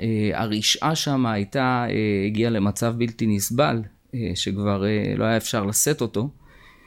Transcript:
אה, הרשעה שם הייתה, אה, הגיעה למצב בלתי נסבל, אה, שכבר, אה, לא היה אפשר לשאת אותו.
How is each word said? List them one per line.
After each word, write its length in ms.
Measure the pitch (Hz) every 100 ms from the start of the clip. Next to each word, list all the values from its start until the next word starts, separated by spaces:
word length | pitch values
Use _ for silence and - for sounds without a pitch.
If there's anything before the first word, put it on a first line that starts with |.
אה, 300 | 113 110 107
הרשעה 600 | 73 113 107 104 - 151
שם 320 | 160 151 135 123
הייתה, 600 | 104 101 139 127 127 117
אה, 380 | 104 107 101 101
הגיעה 240 | 107 117
למצב 440 | 110 101 101 117 117
בלתי 280 | 117 113 113
נסבל, 560 | 104 - 123 147 120 104 - _
אה, 160 | 127 110
שכבר, 500 | 104 - 101 101 101 101
אה, 280 | 107 101 101
לא 80 |
היה 120 | 110 113
אפשר 280 | - 117
לשאת 360 | 101 104 - 147
אותו. 280 | 113 104 139 - - - - -